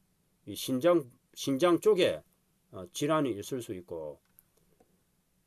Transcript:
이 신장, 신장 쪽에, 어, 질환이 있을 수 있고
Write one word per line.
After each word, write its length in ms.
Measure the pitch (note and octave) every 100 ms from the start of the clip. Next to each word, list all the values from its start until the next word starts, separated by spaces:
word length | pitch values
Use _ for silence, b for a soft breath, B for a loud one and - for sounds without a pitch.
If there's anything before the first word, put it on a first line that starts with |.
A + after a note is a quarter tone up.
| _ _ _ _ -
이 80 | G2
신장, 540 | - B2+ E3 E3+ C3 - _
신장 460 | - - C3+ F3 E3
쪽에, 420 | G#3 F#3+ C#3 D#2 - _ _ _ _
어, 140 | G2 F2+
질환이 400 | - D3 D#3 C#3
있을 300 | G2+ - C3
수 120 | A#2
있고 460 | F#2 - E2+ D2+ C#2 _ _ _ _ _ _ _ _ _ _ _ _